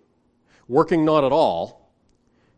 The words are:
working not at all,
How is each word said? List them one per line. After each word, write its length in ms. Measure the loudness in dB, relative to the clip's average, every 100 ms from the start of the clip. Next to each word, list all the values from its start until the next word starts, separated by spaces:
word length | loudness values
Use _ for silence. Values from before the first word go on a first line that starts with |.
| _ _ _ _ _ _ -2
working 340 | 0 0 0
not 220 | 2 0 2
at 80 |
all, 580 | 0 0 -2 -10 -14 _ _ _ _ _ _ _